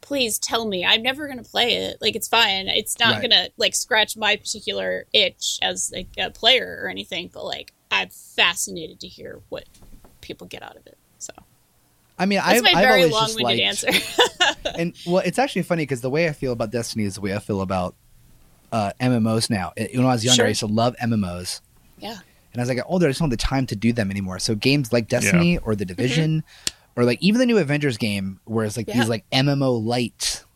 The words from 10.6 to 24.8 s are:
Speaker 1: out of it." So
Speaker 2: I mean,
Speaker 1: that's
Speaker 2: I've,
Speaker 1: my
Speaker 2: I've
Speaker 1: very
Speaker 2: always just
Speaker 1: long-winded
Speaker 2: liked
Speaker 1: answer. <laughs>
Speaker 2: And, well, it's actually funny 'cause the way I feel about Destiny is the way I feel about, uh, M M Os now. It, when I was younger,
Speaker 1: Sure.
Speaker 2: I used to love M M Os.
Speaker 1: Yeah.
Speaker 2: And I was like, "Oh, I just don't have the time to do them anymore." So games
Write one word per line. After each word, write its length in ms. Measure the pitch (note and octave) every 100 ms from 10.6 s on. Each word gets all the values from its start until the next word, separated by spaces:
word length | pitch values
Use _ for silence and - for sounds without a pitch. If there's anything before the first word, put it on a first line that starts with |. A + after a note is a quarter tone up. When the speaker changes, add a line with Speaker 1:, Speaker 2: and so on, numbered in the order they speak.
Speaker 1:
out 120 | - -
of 120 | -
it." 100 | _ _ _
So 120 | - - _ _ _ _ _ _ _ -
Speaker 2:
I 80 | F#3
mean, 120 | G3
Speaker 1:
that's 100 | D#3+ A3
Speaker 2:
I've, 40 |
Speaker 1:
my 60 | F#4+
Speaker 2:
I've 180 | E4+ C4
Speaker 1:
very 140 | B3+
Speaker 2:
always 100 | B3+
just 220 | A3 A3 A3
Speaker 1:
long-winded 300 | A#3 A#3 G3+
Speaker 2:
liked 160 | G3+
Speaker 1:
answer. 720 | - G3+ - - G4 - F4+ - C#4+
<laughs> 100 | -
Speaker 2:
And, 180 | E3+ - -
well, 160 | F3+ F3+
it's 120 | F3
actually 260 | C#4 -
funny 220 | E3+ E3+ D3
'cause 140 | C3
the 100 | B2+
way 200 | C#3+ E3+
I 20 |
feel 220 | D3 C3
about 180 | A#2 A2+
Destiny 320 | A#2+ A2+ A2+
is 120 | G#2 F#2+
the 60 |
way 140 | G2 G2+
I 40 |
feel 200 | - G2+
about, 340 | F#2 F#2+ F2+ - _ _ _ - - _ _
uh, 200 | A2+ G2+ -
M 100 | B2+
M 160 | A#2+ A2+
Os 220 | A2 A2+
now. 240 | G#2+ E2+ -
It, 180 | A2 B2+
when 80 | B2+
I 80 |
was 100 | B2
younger, 120 | A2+ B2
Speaker 1:
Sure. 80 | A2
Speaker 2:
I 40 |
used 120 | G#2+
to 40 | A2+
love 280 | G#2+ A#2 A#2+
M 120 | A#2+
M 140 | A2+ F#2
Os. 340 | F2 F2+ - _ _ _ -
Speaker 1:
Yeah. 120 | G#3 A3 - _ _
Speaker 2:
And 20 | A#2
I 40 |
was 80 | B2
like, 100 | B2 -
"Oh, 80 | F3+
I 20 |
just 200 | E3 C3
don't 60 | E3
have 20 |
the 60 | A#2
time 280 | - C3+ C3
to 80 | G#2+
do 160 | A2+
them 180 | A#2 G2
anymore." 280 | G2+ F#2+ F#2
So 160 | - G#2+
games 380 | B2+ C#3+